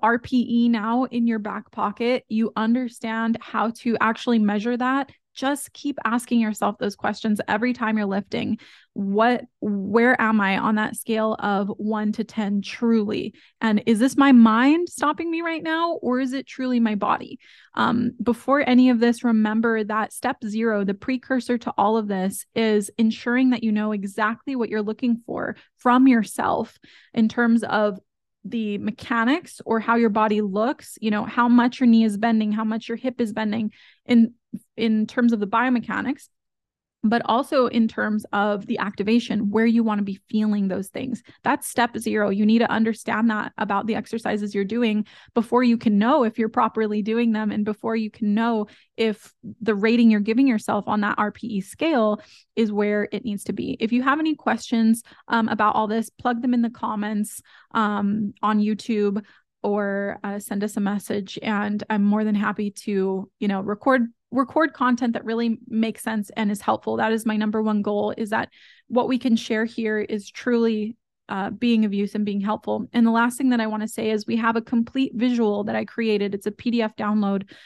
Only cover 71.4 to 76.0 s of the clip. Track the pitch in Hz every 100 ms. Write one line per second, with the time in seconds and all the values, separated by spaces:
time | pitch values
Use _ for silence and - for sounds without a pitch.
71.4 | 190 202 240 226 214 202 202 214 208 202
72.4 | 196 214 - 214 - 240 233 226 240 240
73.4 | 269 240 220 214 214 - 220 214 214 226
74.4 | 226 226 226 233 233 269 269 - 247 240
75.4 | 220 202 208 220 220 -